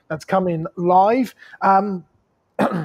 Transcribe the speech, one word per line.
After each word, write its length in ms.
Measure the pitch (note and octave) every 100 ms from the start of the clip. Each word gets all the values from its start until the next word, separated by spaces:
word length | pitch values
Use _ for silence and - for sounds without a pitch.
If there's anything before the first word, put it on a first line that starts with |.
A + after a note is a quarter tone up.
| -
That's 180 | D#3 -
come 220 | F#3+ F3+
in 180 | E3 E3 -
live. 600 | F3 F#3 G3+ B3+ A3+ - - -
Um, 420 | F#3+ G3 G#3 F#3 - _ _ _ _ -
<clears throat> 0 | G#3 F3